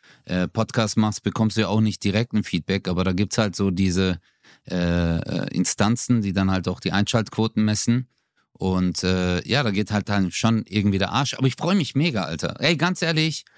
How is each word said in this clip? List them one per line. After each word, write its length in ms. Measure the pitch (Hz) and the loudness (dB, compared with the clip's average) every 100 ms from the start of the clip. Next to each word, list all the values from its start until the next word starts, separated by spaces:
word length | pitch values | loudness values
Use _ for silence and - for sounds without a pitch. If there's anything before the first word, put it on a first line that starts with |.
| - - - | -20 -18 -4
äh, 220 | 90 87 | -2 0
Podcast 500 | 113 107 - 107 - | -2 -2 0 0 2
machst, 240 | 107 - | 0 0
bekommst 360 | 104 - 110 113 | -4 0 0 0
du 40 | |
ja 60 | 95 | 0
auch 140 | 107 | 2
nicht 220 | 110 - | 0 0
direkt 300 | 101 101 123 | 0 0 0
ein 100 | 107 | -2
Feedback, 440 | - 87 - 95 92 | -2 -2 0 -2 0
aber 160 | 87 | 0
da 80 | 92 | 0
gibt's 240 | 90 101 - | 0 0 0
halt 180 | 107 87 | 0 0
so 140 | 98 | -2
diese, 500 | 90 95 90 92 87 _ _ - - - | 2 2 2 0 -2 _ _ -20 -20 -6
äh, 80 | 90 87 87 85 82 | -2 2 2 2 0
äh, 280 | - 87 - - | -2 -4 -4 -2
Instanzen, 680 | - - 104 117 - 120 | -2 0 0 0 0 0
die 120 | 101 | 2
dann 160 | 95 95 | 0 2
halt 180 | 95 90 | 0 -2
auch 120 | 90 | -4
die 120 | 92 | -2
Einschaltquoten 720 | 95 104 113 104 - 110 - | 0 2 0 0 -2 -2 0
messen. 440 | 107 104 - 123 123 _ _ _ _ | 0 0 0 0 -2 _ _ _ _
Und, 500 | - 95 92 92 - | -6 -2 0 0 0
äh, 380 | 92 92 90 90 73 | 0 2 2 0 0
ja, 160 | 127 | 0
da 80 | 120 | 0
geht 180 | 98 101 | 0 0
halt 160 | 104 98 | -2 -2
dann 220 | 101 92 | 0 -2
schon 320 | - 113 113 - | 0 2 2 0
irgendwie 320 | 107 101 98 | 0 2 2
der 120 | 98 | 0
Arsch. 220 | 120 135 | 0 -2
Aber 140 | - 135 | 0 -2
ich 80 | - | 0
freu 160 | 160 | 0
mich 220 | 196 139 160 | 0 0 0
mega, 280 | 170 110 | 0 0
Alter. 360 | 76 82 80 - | -4 -4 -4 -2
Ey, 180 | 147 160 | 0 0
ganz 240 | 170 175 | 0 -2
ehrlich, 420 | 165 156 160 - - | -2 0 0 -2 -12